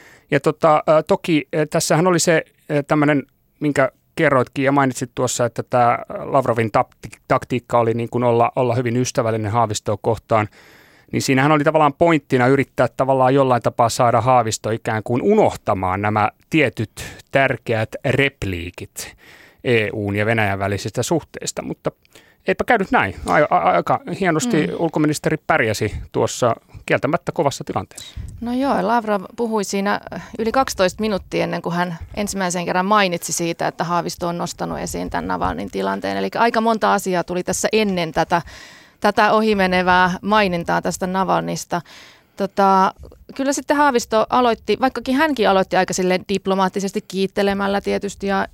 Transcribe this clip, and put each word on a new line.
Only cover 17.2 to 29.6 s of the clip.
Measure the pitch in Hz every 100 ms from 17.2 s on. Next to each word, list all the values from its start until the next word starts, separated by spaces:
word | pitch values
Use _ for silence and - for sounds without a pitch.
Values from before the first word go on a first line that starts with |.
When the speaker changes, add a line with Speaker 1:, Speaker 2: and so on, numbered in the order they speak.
| -
Speaker 1:
tärkeät | 139 135 117 - 110 110 -
repliikit | 135 120 139 - 98 87 87 - - - - - - - - _
E | 120 117 104
U:n | 110 101 101
ja | 107
Venäjän | 113 104 98
välisistä | 98 98 110 -
suhteista, | - 165 - - - -
mutta | - - - - _ - _ _ -
eipä | 185
käynyt | 214 233 185
näin. | 240 98 - 208
Ai-, | 170 -
a-, | 180
aika | 170 175 170 131 - 175
hienosti | 185 156 247 165 165
Speaker 2:
Mm. | -
Speaker 1:
ulkoministeri | 165 160 151 147 165 156 -
pärjäsi | 156 113 104 107 - -
tuossa | 123 113 - 120 - - - -
kieltämättä | 139 135 170 -
kovassa | - 143 -
tilanteessa. | 151 - 95 - - - - -
Speaker 2:
No | 233
joo, | 247 277 185 185
Lavrov | 233 214 202 - -
puhui | 233 220